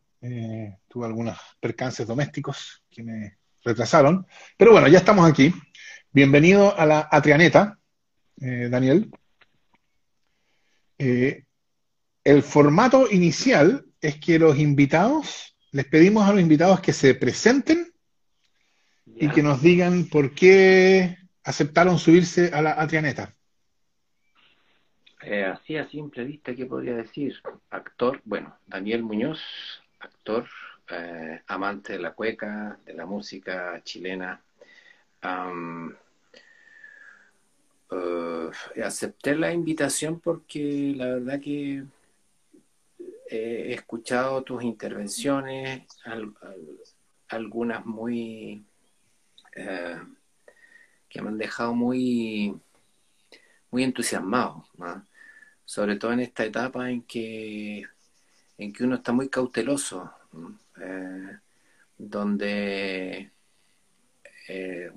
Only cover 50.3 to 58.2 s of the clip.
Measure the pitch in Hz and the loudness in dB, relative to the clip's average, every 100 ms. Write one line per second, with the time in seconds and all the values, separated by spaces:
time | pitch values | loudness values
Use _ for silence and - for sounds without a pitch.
50.3 | _ _ _ _ _ _ _ _ - 107 | _ _ _ _ _ _ _ _ -14 -12
51.3 | 107 104 - 117 120 120 127 127 120 113 | -10 -10 -8 -6 -4 -4 -4 -4 -4 -6
52.3 | 107 101 92 _ _ _ _ _ _ _ | -6 -8 -8 _ _ _ _ _ _ _
53.3 | _ _ _ _ 123 131 123 113 98 92 | _ _ _ _ -6 -6 -6 -6 -6 -4
54.3 | 123 92 80 - - 87 92 - _ - | -4 -4 -10 -20 -18 -16 -16 -20 _ -20
55.3 | _ _ _ - - 104 101 113 120 123 | _ _ _ -14 -6 -6 -4 -4 -4 -6
56.3 | - 110 110 127 127 123 123 - 120 110 | -8 -8 -6 -8 -8 -8 -10 -10 -12 -12
57.3 | 110 110 107 104 104 - _ _ _ | -12 -14 -12 -12 -14 -16 _ _ _